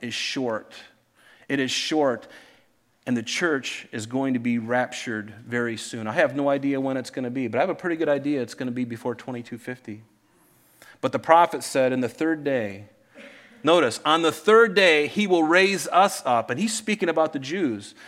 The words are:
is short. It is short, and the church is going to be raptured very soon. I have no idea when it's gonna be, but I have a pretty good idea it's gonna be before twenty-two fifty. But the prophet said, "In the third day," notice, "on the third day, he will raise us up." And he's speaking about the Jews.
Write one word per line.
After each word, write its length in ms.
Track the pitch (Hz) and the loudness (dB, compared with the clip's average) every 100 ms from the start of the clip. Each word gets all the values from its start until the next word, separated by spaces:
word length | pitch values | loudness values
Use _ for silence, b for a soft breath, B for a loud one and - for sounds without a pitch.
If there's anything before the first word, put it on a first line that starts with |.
is 100 | 120 | -10
short. 640 | - - 143 123 107 - - - _ _ _ b b b | -6 -6 -4 -2 -4 -8 -20 -20 _ _ _ b b b
It 120 | 139 | -2
is 100 | 131 | -2
short, 580 | - - 156 143 113 - B B B B _ _ _ - | -2 -2 0 2 0 -6 B B B B _ _ _ -6
and 100 | 120 | -4
the 60 | |
church 640 | 110 - 175 139 123 - - | -4 -2 -2 -2 -4 -10 -10
is 140 | 120 | -10
going 300 | 110 127 135 | -6 -4 -2
to 60 | 127 | -2
be 180 | 120 117 | 0 -2
raptured 720 | 113 123 123 - - 110 104 107 117 | 0 0 -2 -4 -8 -8 -8 -14 -8
very 320 | 120 120 110 | -4 -4 -6
soon. 280 | - 120 110 | -10 -8 -4
I 60 | |
have 240 | 147 147 135 | 0 0 0
no 140 | 139 | 0
idea 280 | 139 139 135 | 0 0 -2
when 200 | 135 131 | -2 -4
it's 120 | 123 | -6
gonna 200 | - 123 | -8 -6
be, 180 | 127 120 | -4 -4
but 80 | 123 | 0
I 60 | |
have 80 | 185 | -2
a 40 | |
pretty 220 | 165 180 160 | -2 -4 -2
good 140 | 156 | 0
idea 320 | 143 139 143 | 0 0 -4
it's 100 | 117 | -4
gonna 180 | - 127 | -8 -8
be 140 | 123 | -4
before 300 | 120 113 127 | -6 -6 -6
twenty-two 420 | 117 - 120 117 117 | -6 -8 -12 -10 -12
fifty. 460 | - 123 - 107 110 _ _ b b b b b b b | -12 -12 -12 -16 -18 _ _ b b b b b b b
But 120 | - | -4
the 60 | 131 | -2
prophet 460 | 135 165 170 143 | 4 6 6 0
said, 260 | - 139 131 | -4 0 0
"In 100 | 127 | 0
the 60 | 120 | -2
third 360 | - 160 160 | -2 -2 -2
day," 400 | 143 131 104 98 104 _ _ B B B B B | -2 -2 -4 -8 -16 _ _ B B B B B
notice, 360 | 143 175 135 - | 4 4 4 0
"on 180 | 151 160 | 0 2
the 80 | 165 | 2
third 440 | 151 - 220 233 | 0 6 6 6
day, 320 | 185 185 151 147 | 6 4 4 2
he 180 | - 202 | 0 2
will 160 | 175 | 4
raise 460 | 156 180 196 190 151 | 6 6 4 2 2
us 340 | - 196 - | 4 4 2
up." 260 | 135 120 113 | 0 0 0
And 100 | 127 | -2
he's 120 | 220 | -4
speaking 360 | - - 208 175 | -4 -4 -2 0
about 240 | 160 156 | 0 0
the 80 | 147 | -2
Jews. 540 | 131 185 151 104 101 - | -6 -4 -2 -4 -10 -20